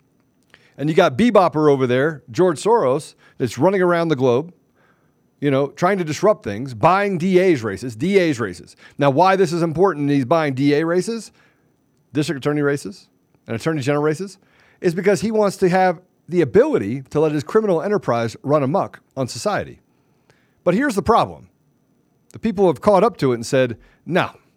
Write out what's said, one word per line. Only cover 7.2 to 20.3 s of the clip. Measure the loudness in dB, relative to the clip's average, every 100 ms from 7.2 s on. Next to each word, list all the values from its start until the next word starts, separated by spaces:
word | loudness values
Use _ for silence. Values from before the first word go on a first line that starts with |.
| 0 2
A's | 2 2
races, | -2 -6 -10
D | -6 0 2
A's | 2 -2
races. | -6 -8 -20 _ -18 -2
Now, | 0
why | 4 4 4
this | 0
is | 0
important, | -2 0 0 0 0
he's | 0
buying | 2 0 0
D | 0 0
A | 0
races, | 0 -2 -4 -8 -12 _ _ _ _ _ _ _ _
district | -4 -4 -4
attorney | -4 -2
races, | -2 -2 -8 -16 _ _ _ _ -12
and |
attorney | -6 -4 -4
general | -2 0
races, | 0 -2 -8 -16 _ _ _ _
is | -4
because | 0 0 0
he | 0
wants | 0 0 0
to | 2
have | 4 2 0 _ _ -4
the | 0
ability | 2 4 4 0 -2 -6 -6
to | -2
let | 0
his | -2
criminal | -2 0 0 -2
enterprise | -2 -2 -2 -2 -2 -6
run | -2 0
amok | 0 -2 -4 -10 _ -8
on | -8
society. | -6 -4 -4 -6 -16 _ _ _ _ _